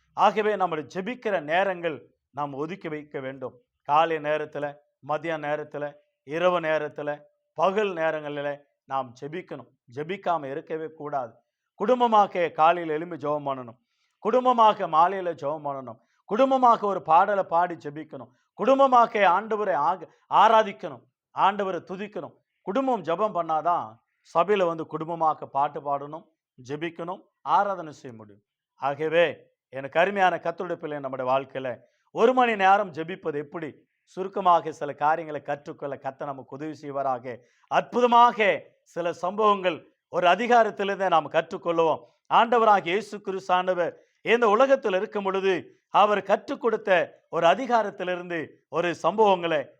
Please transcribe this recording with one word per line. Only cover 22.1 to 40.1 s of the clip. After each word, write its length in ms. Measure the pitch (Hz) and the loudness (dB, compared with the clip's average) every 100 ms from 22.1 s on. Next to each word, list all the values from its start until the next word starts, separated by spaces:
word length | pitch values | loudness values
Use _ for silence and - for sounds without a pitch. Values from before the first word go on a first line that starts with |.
| 190 139 - _ _ | -10 -12 -14 _ _
குடும்பம் 420 | - 202 269 240 | -6 -2 0 -2
ஜெபம் 320 | 156 170 214 | -2 -2 -2
பண்ணாதான் 640 | 175 165 156 156 170 113 113 _ _ _ 165 | -2 -2 -2 0 -2 -2 -12 _ _ _ 0
சபையில 280 | 175 208 180 | 2 2 2
வந்து 200 | 165 156 | -2 -6
குடும்பமாக 600 | 151 160 165 160 147 139 | -8 -8 -2 0 -2 -4
பாட்டு 340 | 139 147 147 | -2 -2 -4
பாடணும், 460 | 143 143 147 156 - _ _ _ 123 | -6 -6 -6 -14 -18 _ _ _ -12
ஜெபிக்கணும், 600 | 147 165 170 170 190 _ _ | -8 -8 -10 -10 -12 _ _
ஆராதனை 520 | 139 165 202 190 160 | -2 0 0 -4 -10
செய்ய 240 | 135 139 113 | -16 -18 -20
முடியும். 260 | 107 101 _ _ _ | -20 _ _ _ _
ஆகவே, 800 | _ 135 143 156 160 165 123 _ _ _ | _ -6 -4 0 2 2 0 _ _ _
எனக்கு 320 | 127 139 160 | -12 -4 0
அருமையான 360 | 185 202 185 170 | 2 2 2 2
கர்த்தருடைய 380 | 170 170 180 | -4 -6 -6
பிள்ளை, 260 | 170 156 147 | -8 -8 -8
நம்முடைய 320 | 139 131 127 | -8 -6 0
வாழ்க்கையில 480 | 131 135 135 131 113 _ _ _ | 0 -2 -8 -8 -10 _ _ _
ஒரு 220 | 151 226 | 0 2
மணி 240 | 254 247 214 | 4 2 2
நேரம் 360 | 190 196 196 | 4 4 2
ஜெபிப்பது 420 | 147 165 185 175 | -6 -10 -8 -6
எப்படி? 580 | 147 147 170 156 - _ _ | -6 -8 -10 -12 -12 _ _
சுருக்கமாக 680 | _ - 190 208 190 170 156 | _ -10 -8 0 4 4 2
சில 220 | 147 143 | -8 -10
காரியங்களை 480 | 131 147 165 156 151 | -2 0 0 -4 -10
கற்றுக்கொள்ள 540 | 143 147 147 151 143 131 | -8 -8 -10 -12 -10 -10
கர்த்தர் 320 | 139 131 147 | -10 -10 -10
நமக்கு 280 | 135 120 135 | -10 -14 -12
உதவி 220 | 156 139 | -12 -12
செய்வாராக. 580 | 143 139 135 127 127 110 _ _ _ | -10 -6 -4 -4 -8 -14 _ _ _
அற்புதமாக 960 | 156 - 226 247 240 240 226 208 151 - _ | -4 -4 0 4 6 6 4 0 0 -4 _
சில 300 | _ 175 175 | _ -8 -6
சம்பவங்கள் 800 | 165 175 202 214 202 185 147 - _ | -4 -6 0 2 2 0 -4 -8 _
ஒரு 180 | _ | _